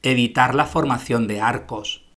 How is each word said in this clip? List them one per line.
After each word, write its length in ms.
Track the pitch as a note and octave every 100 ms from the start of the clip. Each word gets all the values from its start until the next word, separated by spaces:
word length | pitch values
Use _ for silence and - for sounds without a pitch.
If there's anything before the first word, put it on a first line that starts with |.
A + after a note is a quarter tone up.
evitar 520 | C3 B2+ A#2+ B2 B2
la 120 | C3+ C#3+
formación 600 | E3 C#3+ A#2+ - A#2 A2
de 140 | G#2
arcos. 640 | A2 - - A2 G#2 - -